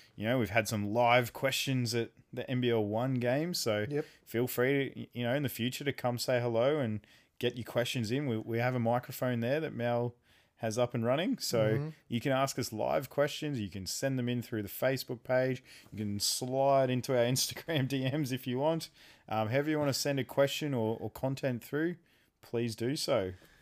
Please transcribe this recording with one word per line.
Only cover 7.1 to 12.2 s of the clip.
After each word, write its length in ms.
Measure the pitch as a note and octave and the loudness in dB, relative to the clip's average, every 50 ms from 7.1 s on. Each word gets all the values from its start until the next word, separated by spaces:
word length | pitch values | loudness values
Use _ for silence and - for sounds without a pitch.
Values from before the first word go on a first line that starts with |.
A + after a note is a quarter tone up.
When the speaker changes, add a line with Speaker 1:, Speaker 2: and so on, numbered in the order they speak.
| - - _ _ _ - | -20 -20 _ _ _ -2
Speaker 1:
get 160 | - A#2+ B2 B2 | -2 -2 -2 -4
your 60 | A2+ | -8
questions 480 | - - B2 A#2 - - C3 A2+ G2+ | -4 -2 -2 -2 0 -2 -2 -2 -2
in. 160 | B2 C#3+ D3+ C3+ | -2 -2 -2 -2
We, 100 | A2+ A2 | -2 -2
we 220 | A2 A2 A2+ A#2 | -2 -2 -2 0
have 160 | A#2+ B2+ B2+ | 0 0 0
a 40 | B2 | 0
microphone 600 | A#2 A#2 A#2+ B2 - - C3 - C3 B2+ B2 A#2 | 2 2 0 0 -2 -4 -6 -4 -2 -2 0 0
there 200 | A2+ A#2+ C#3 D#3+ | 0 0 0 0
that 140 | D#3+ C#3 - | -2 -4 -4
Mel 420 | A#2+ A#2 A#2+ A#2+ A#2+ A#2+ A#2+ - _ _ _ _ _ _ _ _ _ | -2 -2 0 0 0 0 -2 -4 _ _ _ _ _ _ _ _ _
has 200 | - A2+ G#2 A#2+ | -4 -2 0 0
up 160 | B2 A#2 - | 0 0 0
and 120 | A#2+ A2+ | 0 0
running. 320 | A#2+ B2+ D3 F3+ C4+ B3+ - | 2 2 2 0 0 -2 -4
So 340 | - - A#2+ A2+ G#2+ G#2+ A2 | -4 0 2 2 4 4 2
Speaker 2:
Mm-hmm. 140 | C#3+ D3 D#3 D#3 - _ - | 2 0 -4 -8 -12 _ -6
Speaker 1:
you 120 | B2 A#2 | -4 -2